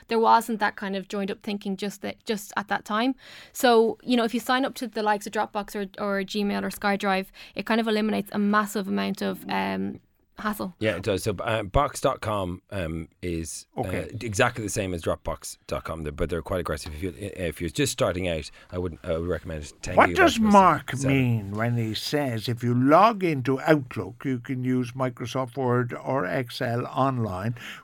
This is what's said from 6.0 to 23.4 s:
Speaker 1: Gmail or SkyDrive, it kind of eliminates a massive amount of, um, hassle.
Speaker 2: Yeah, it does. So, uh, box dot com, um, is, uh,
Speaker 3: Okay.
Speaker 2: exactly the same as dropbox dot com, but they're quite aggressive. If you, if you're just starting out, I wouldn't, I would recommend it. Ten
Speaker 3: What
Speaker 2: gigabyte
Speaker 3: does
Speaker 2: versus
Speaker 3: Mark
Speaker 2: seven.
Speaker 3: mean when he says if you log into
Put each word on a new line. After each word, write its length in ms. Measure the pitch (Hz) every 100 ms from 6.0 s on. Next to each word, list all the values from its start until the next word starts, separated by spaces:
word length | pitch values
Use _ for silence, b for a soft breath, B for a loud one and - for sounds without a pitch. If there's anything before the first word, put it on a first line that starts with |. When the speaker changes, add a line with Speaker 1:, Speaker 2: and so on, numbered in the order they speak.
| 101 196
Speaker 1:
Gmail 400 | 190 208 202 202
or 80 | 196
SkyDrive, 560 | - 208 202 202 190 190 - B -
it 100 | 202
kind 160 | 226
of 60 | 226
eliminates 420 | 214 214 202 202
a 40 | 208
massive 500 | 202 214 208 214 196
amount 360 | 202 196 190
of, 200 | 202 180 -
um, 500 | - - - - - _ _ _ -
hassle. 360 | 214 214 190 -
Speaker 2:
Yeah, 160 | 107 90
it 80 |
does. 200 | 104 92
So, 120 | 110 90
uh, 240 | 117 110
box 360 | 101 139 143 -
dot 200 | 139 -
com, 400 | 110 104 90 90 -
um, 360 | 98 80 82 80 _
is, 440 | 90 82 82 - - -
uh, 40 |
Speaker 3:
Okay. 280 | 98 92 - 107
Speaker 2:
exactly 420 | 117 98 120 120
the 60 | 104
same 240 | 113 95
as 80 | 85
dropbox 560 | 95 78 - 76 - - -
dot 160 | 76
com, 200 | - 80
but 260 | 76 76 85
they're 120 | 82
quite 180 | - 95
aggressive. 340 | 78 80 82
If 100 | 76
you, 100 | 92 -
if 420 | 101 - 85 -
you're 80 | 85
just 220 | - 139
starting 360 | - 110 90 92
out, 220 | 80 - B B
I 60 | 92
wouldn't, 240 | 90 78
I 140 | 87 82
would 100 | 87
recommend 340 | 80 - 78
it. 100 | 71 -
Ten 140 | - 202
Speaker 3:
What 140 | 285
Speaker 2:
gigabyte 60 | 370
Speaker 3:
does 220 | 339 226
Speaker 2:
versus 160 | 214
Speaker 3:
Mark 380 | 202 180 147 -
Speaker 2:
seven. 160 | 131 135 135
Speaker 3:
mean 340 | 123 113 98
when 240 | 104 117 120
he 160 | 110
says 540 | 104 - 147 135 113 120
if 160 | 117
you 100 | 120
log 500 | 123 135 165 220 208
into 360 | 175 139